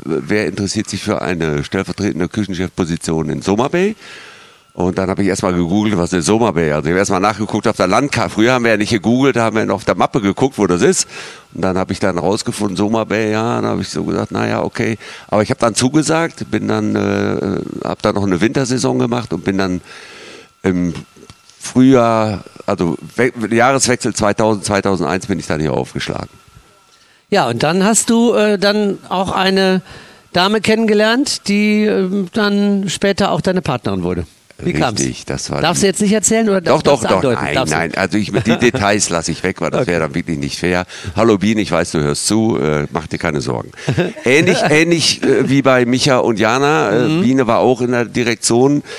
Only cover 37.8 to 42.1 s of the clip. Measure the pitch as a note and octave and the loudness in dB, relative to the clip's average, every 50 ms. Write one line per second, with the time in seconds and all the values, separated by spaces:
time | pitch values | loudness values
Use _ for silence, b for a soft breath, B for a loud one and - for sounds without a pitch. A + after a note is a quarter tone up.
37.8 | E2+ E2 - - F#2+ F#2+ - G#2+ G2+ D2+ F#2+ F#2+ - A2 E3+ - - A#2+ - C3 | -2 -2 -2 -2 -2 0 0 -2 -2 0 -2 0 0 0 2 2 2 2 2 2
38.8 | G#2 G2+ G#2 G#2 F2+ - F2 E2 E2 - D#2+ - - F#2+ F#2+ - E2+ D2+ - E3+ | 2 2 2 2 0 0 -2 -2 -2 -4 -4 -4 -4 -4 -4 -2 -4 -2 -2 -2
39.8 | C3+ - F2 E2+ D#2+ D2+ C#2 F2+ E2+ - E2+ C#2+ C#2 D2 - - - F2 F2+ F2 | 0 0 0 0 0 -2 -2 -4 -4 -4 -4 -4 -4 -6 -4 -4 -2 0 0 0
40.8 | F2+ B B B B F#2+ F2 G2+ A2+ A#2 G#2+ F#2+ F2+ G#2+ A2 G#2+ G2+ - F2+ E2 | -2 B B B B -6 -2 2 4 4 4 4 2 2 0 0 0 0 0 0
41.8 | E2+ - - E2 D2 D2 | 0 0 0 0 0 0